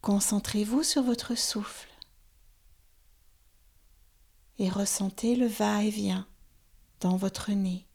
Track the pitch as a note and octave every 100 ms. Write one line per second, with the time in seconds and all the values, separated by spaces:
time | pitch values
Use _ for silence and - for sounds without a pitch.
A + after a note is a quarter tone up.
0 | - G3+ - G#3 - G#3+ G#3 B3+ D#4+ D4
1 | B3 A#3 - A#3 - G#3+ G#3 - - -
2 | - _ - _ - _ - - _ _
3 | _ _ _ _ _ _ _ _ _ -
4 | - _ _ _ _ - F#3+ F#3+ G3+ -
5 | G3 - A3+ B3 A#3+ G#3+ G#3 G#3 G#3+ G#3+
6 | G3+ F#3 F#3+ - - _ _ - _ _
7 | F3+ F#3 F#3+ - - G3+ F#3+ F#3 -